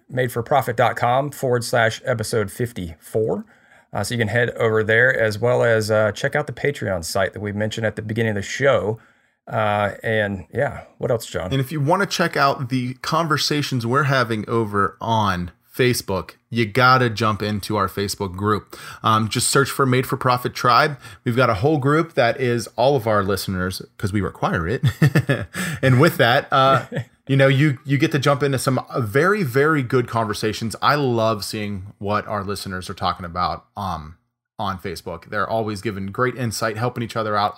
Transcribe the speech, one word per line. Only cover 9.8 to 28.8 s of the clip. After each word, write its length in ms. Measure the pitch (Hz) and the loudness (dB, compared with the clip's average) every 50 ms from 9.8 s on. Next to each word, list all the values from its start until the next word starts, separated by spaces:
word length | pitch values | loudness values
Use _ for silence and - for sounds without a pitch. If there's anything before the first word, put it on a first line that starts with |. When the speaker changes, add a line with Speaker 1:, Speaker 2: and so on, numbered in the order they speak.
| 104 98 - - | 0 0 -2 -4
Speaker 1:
and 420 | - 117 110 110 104 101 101 90 85 - | -4 -2 0 0 0 0 -2 -6 -8 -6
yeah, 320 | - 110 143 127 101 - - - _ - | -4 -2 -2 -2 -4 -8 -14 -18 _ -6
what 120 | 147 131 | -2 -2
else, 140 | 123 113 - | -2 -2 -4
John? 280 | - - 87 82 92 | -6 -8 -6 -4 -2
Speaker 2:
And 80 | 131 135 | -2 -2
if 120 | 131 - | -2 -4
you 80 | 170 156 | -4 -2
wanna 240 | 135 143 180 190 196 | 0 2 2 2 0
check 300 | - - - 175 - - | 0 0 -2 -2 0 2
out 320 | - 139 139 135 - 139 117 | 2 2 2 2 0 -4 -4
the 260 | 135 131 123 127 127 | -4 -4 -4 -4 -8
conversations 920 | - - - 160 156 170 147 156 131 - - 151 147 139 - 135 123 113 | -8 -6 -2 0 0 0 0 0 0 0 0 0 -2 -2 -2 -2 -2 0
we're 180 | 117 127 143 151 | 0 2 2 2
having 400 | 131 139 131 120 110 113 107 98 - | 4 2 2 2 0 -2 -4 -2 -2
over 480 | 120 117 113 104 104 101 98 - - - | 0 0 0 0 0 0 0 0 -2 -4
on 520 | - 113 113 110 104 98 90 87 87 85 - _ _ _ - | -2 0 2 2 2 2 0 -2 -4 -8 -10 _ _ _ 0
Facebook, 580 | - 131 123 117 - - - 98 90 82 - - _ _ _ | 2 2 2 2 0 -2 -4 -4 -4 -6 -8 -14 _ _ _
you 160 | 113 117 117 | -2 -2 -2
gotta 460 | 104 98 127 123 127 127 127 123 117 | 0 2 4 6 6 6 6 4 2
jump 320 | 107 104 113 107 107 101 | 0 0 0 0 0 -2
into 340 | 107 104 107 98 - - 107 | -2 -4 -4 -4 -4 -2 -2
our 120 | 104 95 92 | 0 -2 -2
Facebook 460 | - 101 101 98 - - 101 95 87 | -2 -4 -4 -4 -4 -6 -6 -6 -4
group. 420 | 92 101 107 107 95 - _ - - - - - - | -2 0 0 0 0 -2 _ -16 -18 -16 -18 -10 -2
Um, 260 | - 113 110 110 110 101 | 0 2 2 2 2 0
just 200 | - 123 - - | -2 -2 0 2
search 220 | - 139 135 - | 2 2 2 2
for 140 | - - 139 | 0 0 0
Made 220 | 127 123 127 127 | 2 2 0 0
for 100 | - 139 | -2 -4
Profit 380 | 127 - 131 123 123 - 123 - | -2 0 0 0 0 -2 -6 -4
Tribe. 440 | - - 127 117 123 151 156 139 - - - - - - | 0 2 4 4 4 4 2 0 -6 -14 -20 -20 -6 -4
We've 120 | 123 113 | 0 2
got 140 | 127 127 120 | 4 4 4
a 40 | 110 | 2
whole 240 | 92 117 151 160 143 | 2 2 2 2 2
group 360 | 123 139 147 160 170 165 - | 2 2 2 2 0 0 0
that 260 | 139 123 117 113 - | 2 2 2 2 0
is 260 | 131 120 120 120 101 - - | 0 0 0 -2 -4 -4 -2
all 200 | - 120 139 147 | 2 2 4 4
of 100 | 131 104 | 2 2
our 160 | 113 107 104 | 2 2 2
listeners, 600 | 98 98 101 92 - - 95 90 90 92 95 - - - _ - | 2 2 0 -2 -2 -4 -2 -2 -2 -4 -4 -8 -12 -16 _ -6
'cause 140 | - 95 | -4 -2
we 80 | 101 104 | -2 -2
require 460 | 92 - - - 143 180 180 92 80 | -2 -2 -4 -4 -2 -2 0 -2 -2
it. 160 | 85 120 139 - 120 - - | -2 -2 0 0 0 2 2
<laughs> 460 | 160 139 - 147 - - 135 113 113 - - 185 185 170 151 - | 2 4 4 2 2 0 -2 -2 -4 -8 -8 -8 -6 -6 -4 0
And 180 | - 131 127 123 | 2 4 6 6
with 160 | 160 170 - | 6 6 6
that, 320 | - 127 117 123 143 139 - | 4 4 4 4 2 2 2
uh, 360 | 147 135 135 135 135 120 113 - | 2 4 6 6 4 2 0 -4
<laughs> 360 | 247 - 113 - _ _ _ | -8 -8 -8 -10 _ _ _
you 100 | - 135 | 0 4
know, 120 | 135 139 135 | 6 6 6
you, 300 | 139 131 151 156 131 - - | 6 4 4 2 0 -2 -2
you 140 | 135 139 131 | -2 0 2
get 140 | 160 156 | 2 2
to 60 | 160 143 | 0 2
jump 240 | 117 143 143 123 | 2 2 2 2
into 160 | 147 139 135 120 | 0 0 -2 0
some 220 | - 139 127 123 | 0 0 -2 -2